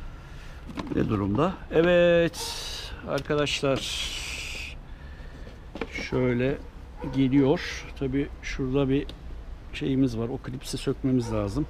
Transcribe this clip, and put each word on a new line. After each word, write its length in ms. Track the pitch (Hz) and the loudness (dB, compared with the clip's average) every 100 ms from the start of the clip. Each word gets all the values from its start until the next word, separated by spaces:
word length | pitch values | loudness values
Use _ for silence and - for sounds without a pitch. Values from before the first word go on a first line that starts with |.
| - - - - - - - - - - | -10 -12 -14 -14 -14 -14 -12 -8 -4 0
Ne 120 | 110 | 2
durumda? 440 | 104 98 110 175 175 - | 2 2 2 2 0 0
Evet 800 | 156 175 175 175 170 170 - - - - - - - - | 4 6 8 8 6 4 0 -8 -8 -8 -8 -8 -10 -4
arkadaşlar. 720 | 143 - 147 139 - 139 127 - - - - - - - - - - - - - - - - - - - - - - - | -2 0 2 2 2 2 2 0 -4 -4 -6 -6 -6 -8 -8 -10 -12 -12 -14 -12 -12 -12 -12 -14 -14 -12 -10 -8 -6 -2
Şöyle 460 | 127 127 120 131 147 - - - - 147 131 | 2 4 4 2 0 -6 -14 -14 -10 -4 2
geliyor. 680 | 131 143 131 175 - - - - | 6 8 6 6 0 -8 -8 -4
Tabii 300 | 135 139 143 - | -2 0 -2 -6
şurada 460 | - - 131 139 135 | -6 -2 2 2 4
bir 180 | 139 - - - - - - - | 2 0 -8 -12 -10 -10 -12 -10
şeyimiz 460 | - 147 131 135 113 | -4 0 4 4 2
var. 100 | 117 | -2
O 100 | 135 | -4
klipsi 400 | - 131 - 139 | -6 -8 -6 -4
sökmemiz 540 | 143 127 135 127 113 | -2 0 2 2 2
lazım. 340 | 110 101 120 | 0 0 0